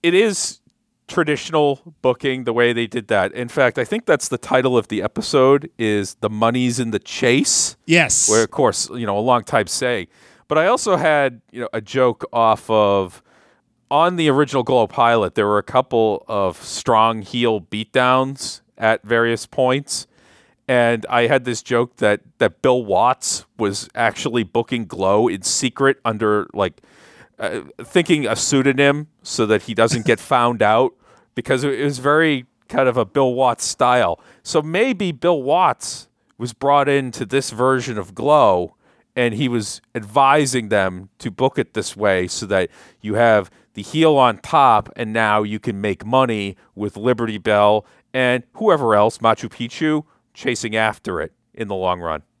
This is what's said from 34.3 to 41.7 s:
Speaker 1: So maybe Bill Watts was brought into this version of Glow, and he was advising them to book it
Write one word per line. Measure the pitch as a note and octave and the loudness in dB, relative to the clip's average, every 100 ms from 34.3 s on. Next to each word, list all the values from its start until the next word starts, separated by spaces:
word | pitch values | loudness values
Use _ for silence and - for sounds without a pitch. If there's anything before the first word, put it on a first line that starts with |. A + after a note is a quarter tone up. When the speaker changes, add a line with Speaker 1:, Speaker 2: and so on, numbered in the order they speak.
| _ | _
Speaker 1:
So | - E3 | -4 -2
maybe | D3+ F3 C4 G3 F#3+ | -2 -2 -2 -2 -4
Bill | C#3+ F3 D#3+ | -2 0 0
Watts | C3 E3 F3 A#2 - - - _ _ - | 0 2 2 -2 -10 -14 -18 _ _ -12
was | A#2+ | -12
brought | - C#3 C#3+ C#3 | -2 2 2 4
into | C#3 B2+ - | 0 -2 -8
this | G#2+ C3+ - | -4 -4 -4
version | A2+ C3 C3 B2+ G#2+ | -2 0 0 -4 -8
of | F#2+ | -8
Glow, | G2 B2+ D3+ A2+ F2+ F2 _ _ _ _ | -6 2 4 4 2 -2 _ _ _ _
and | - A#2+ | -4 -2
he | G#2+ C3 | -2 -2
was | A#2+ G#2 - _ | -2 -6 -12 _
advising | A#2 G#2 A2+ C3+ D3+ C3+ B2+ G#2+ | -12 -4 2 4 4 2 -4 -2
them | G#2 F#2+ F2+ G2 _ | 0 0 -6 -16 _
to | A#2 | -14
book | F#2+ C3 - | -2 -2 -2
it | - | -6